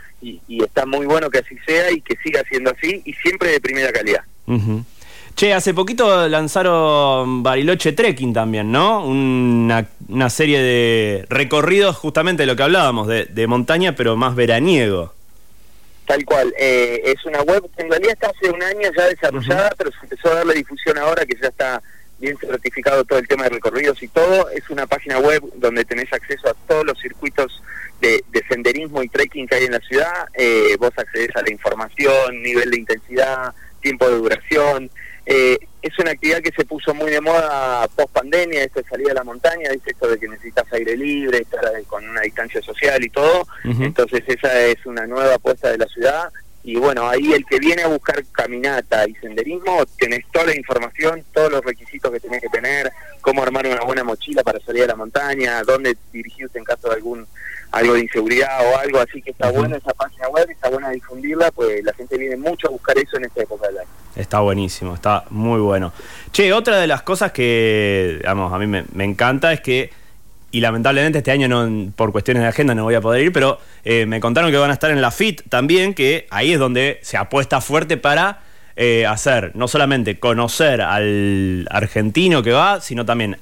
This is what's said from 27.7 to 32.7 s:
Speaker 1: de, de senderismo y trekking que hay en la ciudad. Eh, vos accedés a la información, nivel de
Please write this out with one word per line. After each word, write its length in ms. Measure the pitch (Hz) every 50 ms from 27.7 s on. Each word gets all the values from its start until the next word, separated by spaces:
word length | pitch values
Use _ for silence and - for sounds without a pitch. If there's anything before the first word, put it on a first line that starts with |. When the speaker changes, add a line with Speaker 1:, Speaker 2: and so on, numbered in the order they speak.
| - - - - - -
Speaker 1:
de, 200 | 123 117 113 - - -
de 120 | - 113 - -
senderismo 520 | 127 120 117 120 120 147 160 151 143 135
y 60 | 127
trekking 400 | 117 - 139 143 135 - 147 127
que 80 | 120 131
hay 100 | 123 127
en 60 | 131
la 80 | 120 117
ciudad. 480 | - - 131 139 156 170 175 180 160 - -
Eh, 420 | 131 127 117 113 110 107 104 104
vos 140 | 101 120 123 -
accedés 380 | 127 113 - - 113 117 117 117
a 40 | 117
la 80 | 101 110
información, 920 | 107 101 - 104 107 107 110 107 - 131 139 139 135 135 135 127 123 120 117
nivel 260 | 123 123 120 123
de 80 | 123